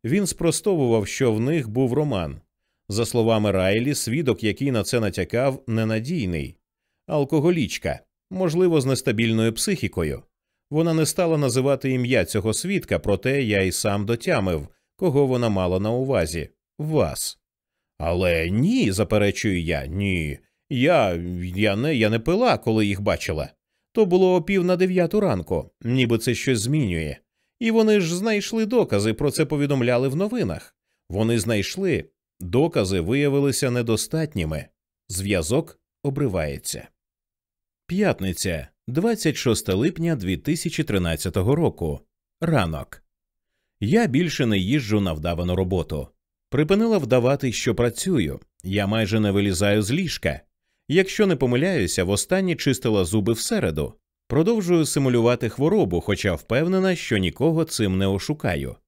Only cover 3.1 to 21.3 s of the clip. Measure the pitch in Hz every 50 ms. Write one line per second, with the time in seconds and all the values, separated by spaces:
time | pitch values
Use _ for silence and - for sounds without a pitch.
3.1 | - 120 110 113 113 107 107 104 92 92 92 95 101 110 123 143 143 - - 113
4.1 | 117 160 165 127 110 - - 107 95 - 135 139 127 107 92 - - 120 110 -
5.1 | - - 90 - - 117 131 139 131 - - - 110 113 110 110 110 110 113 139
6.1 | 180 165 110 90 87 78 69 64 - _ _ _ _ _ _ _ _ _ _ -
7.1 | 156 151 139 - 160 156 135 175 180 165 120 - - - - 87 - - _ _
8.1 | _ _ _ _ 190 185 190 170 151 175 185 175 165 151 127 135 131 - - 139
9.1 | 113 107 117 113 113 110 113 113 110 - - 214 196 - - 98 - 92 82 76
10.1 | 65 - - _ _ _ _ _ _ _ _ _ 143 156 165 170 160 160 156 -
11.1 | - - 180 165 160 151 143 127 117 131 131 143 139 131 - 135 131 127 123 120
12.1 | 131 110 87 - - 107 92 110 107 - - 180 202 165 - - 98 80 - 104
13.1 | 101 90 - 127 135 143 131 107 104 98 95 92 87 - - 107 101 101 101 101
14.1 | 117 117 - 185 170 120 95 92 85 76 71 - _ _ _ _ _ _ 190 175
15.1 | 131 143 143 131 127 123 120 113 101 95 92 90 90 95 101 107 120 127 131 135
16.1 | 135 98 82 76 80 82 71 - _ _ _ _ _ - 151 156 156 143 101 76
17.1 | 64 - - - - _ _ _ _ _ _ _ _ _ _ _ _ _ 78 82
18.1 | 87 90 95 90 85 82 82 85 95 113 135 196 247 262 196 107 92 101 104 -
19.1 | 107 104 104 101 95 - - 110 92 90 82 80 82 71 65 71 85 98 101 101
20.1 | 92 87 78 73 67 - _ _ _ _ _ _ 143 120 127 160 175 147 113 95
21.1 | 87 85 87 90